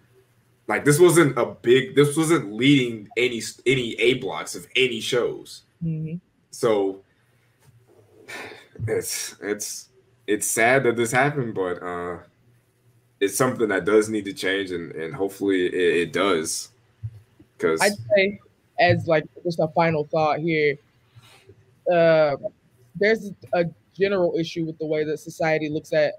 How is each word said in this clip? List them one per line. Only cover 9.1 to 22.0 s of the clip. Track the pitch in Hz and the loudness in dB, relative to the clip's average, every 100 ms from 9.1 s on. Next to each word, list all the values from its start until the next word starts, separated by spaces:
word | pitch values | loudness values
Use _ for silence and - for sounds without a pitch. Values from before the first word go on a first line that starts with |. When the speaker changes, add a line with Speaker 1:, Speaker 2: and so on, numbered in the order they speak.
| - - - | -8 -10 -10
Speaker 1:
it's, | 101 104 - - - _ _ _ - | -8 -6 -8 -12 -18 _ _ _ -4
it's | 104 - | -2 -2
sad | - 113 135 | 2 4 4
that | 120 113 | 2 0
this | 117 | 0
happened, | 127 143 147 117 | 2 0 0 -6
but, | 98 92 87 | -4 -4 -4
uh, | 87 90 87 87 - _ _ _ _ _ _ _ _ - | -8 -8 -8 -10 -14 _ _ _ _ _ _ _ _ -4
it's | 98 - | -2 0
something | 131 120 110 | 0 0 0
that | 95 | 0
does | 87 107 107 | 2 2 2
need | 107 98 | -2 -6
to | |
change, | 92 95 98 95 | -6 -2 -2 -4
and, | 87 82 | -6 -8
and | 78 80 | -10 -10
hopefully | 76 98 - 98 95 90 | -4 -6 -2 0 0 0
it, | |
it | 85 87 82 80 | 0 2 2 0
does. | 82 98 82 80 - - _ _ _ - - _ _ _ - | 0 0 0 -2 -8 -10 _ _ _ -16 -16 _ _ _ -4
'Cause | 85 80 | -2 2
Speaker 2:
I'd | 202 208 - | 0 -2 0
say, | 202 190 208 _ _ _ - | 2 2 -2 _ _ _ 2
as, | 175 175 160 | 2 2 2
like, | 160 156 - | -2 -2 -8
just | 175 165 | -6 -2
a | 160 | -2
final | 165 165 156 | 0 0 0
thought | 151 160 156 147 | -2 0 0 0
here, | 165 156 147 139 _ _ _ _ - - _ - _ _ - | -2 0 0 -2 _ _ _ _ -20 -20 _ -20 _ _ -2
uh, | 175 | 4